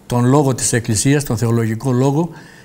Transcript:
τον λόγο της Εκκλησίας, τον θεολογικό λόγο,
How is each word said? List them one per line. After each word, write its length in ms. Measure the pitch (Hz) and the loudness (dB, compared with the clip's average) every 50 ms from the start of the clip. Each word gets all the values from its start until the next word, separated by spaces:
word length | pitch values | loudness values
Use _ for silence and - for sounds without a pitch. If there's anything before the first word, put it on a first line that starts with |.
| - | -10
τον 180 | - 123 120 120 | -4 -2 0 2
λόγο 300 | 123 135 151 143 135 123 | 4 4 4 4 2 0
της 180 | - - - | -2 -2 -2
Εκκλησίας, 520 | - 117 - - 110 98 - 139 143 147 139 | -2 -2 -2 -2 -2 0 2 2 2 2 0
τον 120 | - 120 | -2 -4
θεολογικό 560 | 101 120 113 117 117 113 110 110 110 135 135 | -2 0 0 0 0 0 -2 -4 -4 -4 -2
λόγο, 380 | 123 123 131 143 139 151 175 165 - - - - - - - | 0 2 2 2 2 0 -2 -2 -6 -14 -20 -20 -20 -20 -20